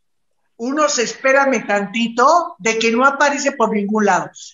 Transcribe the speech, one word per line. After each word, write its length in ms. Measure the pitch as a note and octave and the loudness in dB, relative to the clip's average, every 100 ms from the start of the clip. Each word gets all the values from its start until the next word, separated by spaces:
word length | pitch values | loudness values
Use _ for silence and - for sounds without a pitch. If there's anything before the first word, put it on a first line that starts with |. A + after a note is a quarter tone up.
| _ _ _ _ _ _ | _ _ _ _ _ _
unos 420 | A#3 D4 D4 D4 | -6 0 0 0
espérame 680 | A3+ - C4 C4+ C4+ A#3 - | -4 -4 0 2 2 0 -2
tantito 880 | G3+ G3 G#3 A3+ A#3 C4 E4+ F4 - | -2 -2 -4 -4 2 4 4 0 -4
de 200 | G3+ A3 | -4 0
que 140 | A3+ | 0
no 120 | A#3 | 2
aparece 480 | C4+ C#4 D4 C#4 C#4 | 2 4 0 2 -4
por 200 | C#4 G#3+ | 0 -2
ningún 300 | G#3 G3+ G#3+ G3+ | 0 -2 0 2
lado. 240 | F3+ - - - | 0 -2 -14 -14